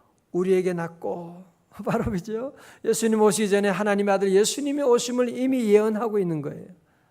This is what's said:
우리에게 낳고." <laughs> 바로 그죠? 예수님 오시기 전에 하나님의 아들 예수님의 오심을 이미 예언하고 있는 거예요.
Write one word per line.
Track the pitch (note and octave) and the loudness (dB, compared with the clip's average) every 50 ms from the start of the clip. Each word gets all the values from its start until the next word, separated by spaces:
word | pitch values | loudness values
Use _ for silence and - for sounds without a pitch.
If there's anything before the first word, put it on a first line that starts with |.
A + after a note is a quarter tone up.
| _ _ _ _ _ _ | _ _ _ _ _ _
우리에게 | - F3 F#3 F#3+ F#3+ F#3 F3 F#3 F3+ | -4 -2 0 2 2 2 2 0 -2
낳고." | E3+ E3 E3 E3+ - - G3+ F#3+ F3 E3+ E3+ F3 F3+ F#3 - _ _ _ _ | -4 -6 -8 -10 -10 -8 -8 -8 -8 -10 -14 -16 -18 -20 -20 _ _ _ _
<laughs> | - - G3+ | -18 -10 -6
바로 | A3 - A#3 A3+ A#3+ | -4 -2 -2 -2 -4
그죠? | G#3 F3 - G#3+ G#3+ A3+ B3+ C#4+ - - - - - - - | -4 -6 -6 -8 -8 -8 -8 -10 -12 -16 -20 -20 -20 -6 -2
예수님 | A3+ G#3+ - A3+ A3+ A3 G#3+ | -2 0 0 2 2 2 4
오시기 | G#3+ G#3+ F#3 G#3+ G#3+ F#3+ | 4 4 4 2 0 0
전에 | G3 G3+ G3+ G3+ | 2 2 2 0
하나님의 | F3+ F3 G#3 G#3 G3+ G3+ G3+ G3+ G3 | 0 0 0 0 0 0 2 2 2
아들 | G3 G3 G3 F#3 | 2 2 2 4
예수님의 | G3 A3 G#3+ - C#4 C#4+ C#4+ C#4 D4 C#4+ | 4 4 2 0 -4 -4 -4 -2 0 2
오심을 | B3 A#3+ A#3 A#3+ B3 A#3+ B3 B3 A#3 | 2 2 2 2 -2 -2 -2 -2 -2
이미 | B3 B3 B3+ C4+ C4 B3+ A3+ G#3 | -2 -2 -2 0 0 0 4 4
예언하고 | G3+ G#3 G#3+ A3 A3 G3+ A#3+ A3 G#3+ G#3 | 6 6 4 2 0 -2 -2 -2 0 0
있는 | F#3 E3+ D#3+ D3+ | 0 0 -2 -4
거예요. | C#3 D3 - - - - - - _ _ _ _ _ _ | -6 -8 -10 -12 -16 -18 -20 -20 _ _ _ _ _ _